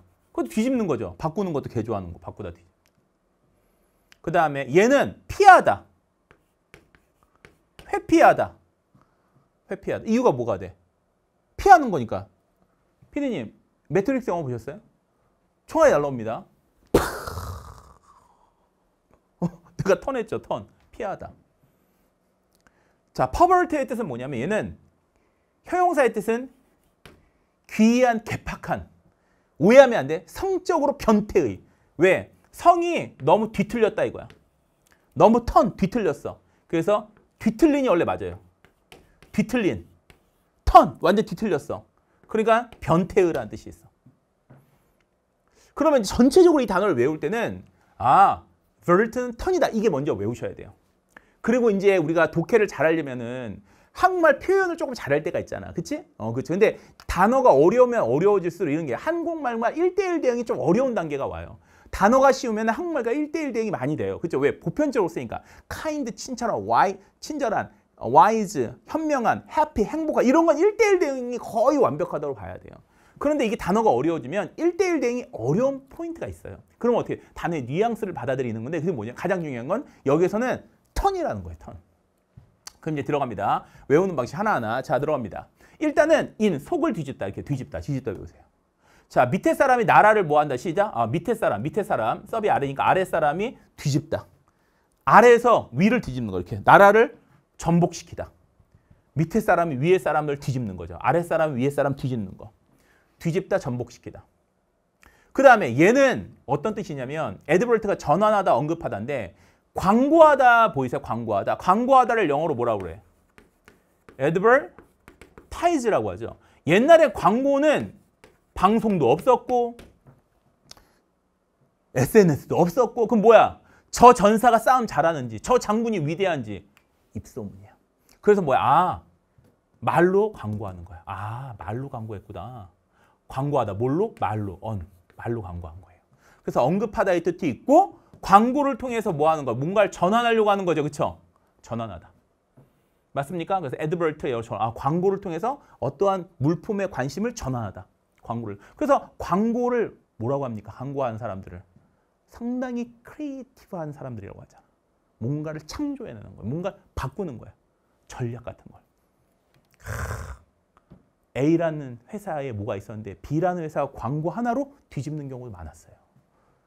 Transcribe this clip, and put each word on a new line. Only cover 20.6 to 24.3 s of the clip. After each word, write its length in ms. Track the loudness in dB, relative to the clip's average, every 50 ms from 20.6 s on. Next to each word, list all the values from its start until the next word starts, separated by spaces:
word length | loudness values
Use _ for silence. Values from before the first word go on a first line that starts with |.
| -10 -12 _ _ _ _
피하다. 400 | _ -10 -10 -10 -10 -10 -14 -18 -20 _ _ _ _ _ _ _ _ _ _ _ _ _ _ _ _ _ _ _ _ _ _ _ _ _ _ _ _ _ _ _ _ _ _ _ -6
자, 180 | -4 -4 -2
퍼버티의 560 | 2 4 4 4 4 4 2 0 -2 -4 -4
뜻은 200 | -4 -6 -8 -8
뭐냐면 320 | -8 -8 -8 -8 -8